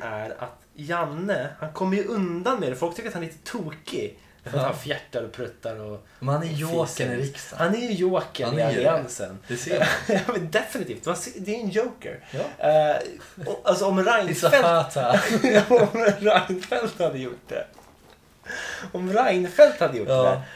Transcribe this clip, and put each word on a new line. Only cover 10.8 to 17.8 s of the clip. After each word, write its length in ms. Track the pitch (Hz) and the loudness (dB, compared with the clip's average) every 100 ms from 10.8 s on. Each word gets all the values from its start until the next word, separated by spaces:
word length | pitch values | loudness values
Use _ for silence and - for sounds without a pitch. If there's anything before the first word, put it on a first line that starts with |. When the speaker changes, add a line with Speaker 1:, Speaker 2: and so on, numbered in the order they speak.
| 135 110 - | -8 -6 -6
Speaker 1:
Man 100 | 175 | -6
ser, 160 | - - | -8 -10
det 140 | 190 226 | -6 -6
är 40 | |
en 100 | 208 | -2
joker. 540 | 202 247 - - - - | -2 -2 -4 -14 -14 -10
Speaker 2:
Ja. 380 | 135 - - 147 | -8 -8 -2 4
Speaker 1:
Eh, 280 | 156 151 151 - - - - 156 | 6 4 2 -4 -12 -18 -12 -8
och, 140 | - | -2
alltså, 220 | - 185 196 | 0 2 2
om 140 | 190 | 2
Speaker 2:
It's 80 | 190 | 4
a 60 | 226 | 4
Speaker 1:
Reinfeldt 400 | 180 147 165 180 | 2 2 6 6
Speaker 2:
fata. 580 | 170 170 139 139 123 143 - | 6 4 2 0 4 4 4
Speaker 1:
<laughs> 120 | 226 | 2
Ja, 200 | 262 208 202 240 202 | 4 4 6 6 6
om 120 | 226 220 196 | 4 2 2
Reinfeldt 800 | 208 185 - 185 - 247 220 - | 4 4 2 -4 -4 -4 -4 -2
hade 180 | 165 139 | -2 -2
gjort 300 | 127 120 - | -8 -10 -10
det. 180 | 120 - - | -10 -10 -14